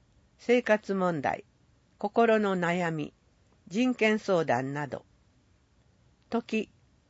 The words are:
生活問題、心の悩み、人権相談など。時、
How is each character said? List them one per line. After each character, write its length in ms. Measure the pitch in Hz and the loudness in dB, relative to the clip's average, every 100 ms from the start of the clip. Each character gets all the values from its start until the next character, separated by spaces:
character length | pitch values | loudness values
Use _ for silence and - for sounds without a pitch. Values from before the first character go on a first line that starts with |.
| _ _ _ _ | _ _ _ _
生 240 | - 247 | 0 2
活 320 | 226 214 - | 2 0 0
問 260 | 196 180 160 | 0 0 0
題、 240 | 120 - - _ _ _ _ _ | -2 -4 -8 _ _ _ _ _
心 400 | 208 - 233 220 | -2 2 4 4
の 180 | 202 185 | 2 0
悩 360 | 170 175 170 | 0 0 -2
み、 200 | 160 147 - _ _ _ _ - | -4 -8 -12 _ _ _ _ -8
人 280 | 190 254 | -2 0
権 260 | 240 214 214 | 2 0 0
相 240 | - 180 | 0 0
談 280 | 147 123 131 | 2 -2 -2
な 140 | 143 139 | -6 -8
ど。 180 | - - _ _ _ _ _ _ _ _ _ _ _ _ | -10 -14 _ _ _ _ _ _ _ _ _ _ _ _
時、 420 | 233 - 220 - _ _ _ _ | -8 -4 -6 -6 _ _ _ _